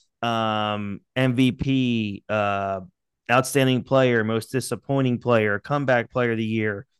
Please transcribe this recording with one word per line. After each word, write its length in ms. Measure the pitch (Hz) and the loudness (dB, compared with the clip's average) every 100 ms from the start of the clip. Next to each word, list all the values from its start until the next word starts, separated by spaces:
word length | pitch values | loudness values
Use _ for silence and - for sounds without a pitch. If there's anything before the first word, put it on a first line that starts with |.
| _ _ | _ _
Um, 800 | 117 113 110 107 107 104 101 98 _ 127 | -4 -2 0 0 -2 -4 -6 -10 _ -2
M 200 | 131 123 | 0 2
V 160 | 131 | 2
P, 720 | 127 135 135 123 117 104 98 - | 2 -2 0 0 0 -2 -6 -4
uh, 520 | 107 101 98 98 95 92 _ _ _ - | -2 0 -2 -4 -6 -10 _ _ _ 2
outstanding 540 | 123 131 139 131 127 | 2 2 2 2 0
player, 400 | 120 135 127 120 | 2 2 4 2
most 280 | 110 113 - | 0 -2 -2
disappointing 680 | 131 - 113 - 139 131 120 | -6 -4 -8 -2 0 0 0
player, 400 | 123 117 107 104 | 2 2 2 -2
comeback 520 | - 147 131 123 113 | -2 -2 2 0 0
player 200 | 127 120 | -2 -2
of 60 | 113 | -2
the 80 | 110 | -2
year, 420 | 110 107 101 - | -2 -2 -4 -12